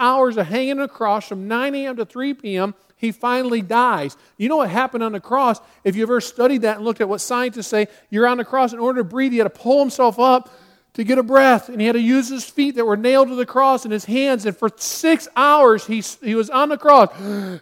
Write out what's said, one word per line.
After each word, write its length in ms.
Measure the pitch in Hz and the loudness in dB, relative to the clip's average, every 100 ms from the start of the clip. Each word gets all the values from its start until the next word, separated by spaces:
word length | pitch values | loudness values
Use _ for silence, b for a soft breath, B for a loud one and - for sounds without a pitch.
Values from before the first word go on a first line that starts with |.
hours 360 | 254 262 254 220 | 0 2 2 0
of 120 | 165 | -4
hanging 320 | 220 262 277 | -4 -4 -4
on 0 | |
a 80 | 277 | -6
cross 400 | - 220 208 - | -4 -2 -2 -4
from 180 | 196 196 | -12 -6
nine 300 | 233 269 277 | -4 -4 -4
A 100 | 269 | -8
M 80 | |
to 100 | 247 | -8
three 300 | 208 240 269 | -10 -8 -8
P 220 | 277 220 185 | -8 -6 -4
M, 180 | 196 - b _ | -4 -6 b _
he 160 | 226 | -6
finally 500 | - 240 247 254 233 | -4 -2 -2 -2 -4
dies. 540 | 185 226 247 196 143 - b b | -2 0 2 0 -4 -10 b b
You 120 | 220 | -2
know 80 | 311 | 0
what 140 | 233 | 0
happened 340 | 190 262 240 | -2 -4 -4
on 80 | 226 | -6
the 80 | 208 | -6
cross? 400 | - 254 262 220 b b | -4 0 0 -2 b b
If 100 | 196 | -4
you've 160 | 196 226 | -2 -2
ever 100 | 247 | -2
studied 420 | - - 247 269 | -2 0 0 2
that 160 | 220 214 | 0 -2
and 60 | |
looked 160 | 220 220 | -4 -4
at 80 | 208 | -4
what 120 | 202 | -4
scientists 480 | - 247 247 240 196 | -4 -4 -4 -6 -4
say, 180 | 214 214 b b | -2 -2 b b
you're 160 | 208 240 | 0 0
on 120 | 247 | 0
the 60 | |
cross, 280 | 226 262 247 | -2 0 0
in 80 | 233 | 0
order 180 | 240 254 | -2 -2
to 60 | |
breathe, 280 | 190 233 269 | -4 -2 0
you 120 | 240 | 0
had 100 | 214 | -2
to 60 | - | -2
pull 180 | 240 277 | 0 2
himself 400 | 277 - 247 214 | 2 2 0 2
up 320 | 254 254 - b b b b | 2 2 0 b b b b
to 100 | - | -6
get 140 | 214 262 | 0 0
a 40 | |
breath, 460 | 233 269 269 226 - | 4 6 6 4 0
and 100 | 240 | -4
he 80 | 214 | 0
had 60 | |
to 80 | 233 | 0
use 300 | 233 262 240 | 2 2 0
his 180 | 262 - | -8 -8
feet 260 | - 277 | -4 -2
that 120 | 254 226 | 0 -2
were 100 | 208 | 0
nailed 320 | 233 269 262 | 2 4 4
to 60 | |
the 100 | 254 | 0
cross 400 | 247 247 269 262 | -2 2 2 2
and 80 | 254 | -2
his 140 | 214 - | -6 -4
hands, 400 | 240 277 254 208 | -2 0 -2 -4
and 100 | 185 | -4
for 140 | 220 - | -4 -4
six 520 | - - 320 320 - - | -10 -2 0 0 0 0
hours 500 | 285 302 262 220 - | 4 6 6 4 0
he, 160 | 220 - - | -8 -8 -10
he 120 | 240 | -4
was 140 | 226 214 | -2 -2
on 220 | 247 294 | 0 0
the 80 | 294 | 0
cross 320 | 302 285 196 | 4 6 6
<gasps> 500 | - 196 202 190 180 | 0 -10 -8 -8 -12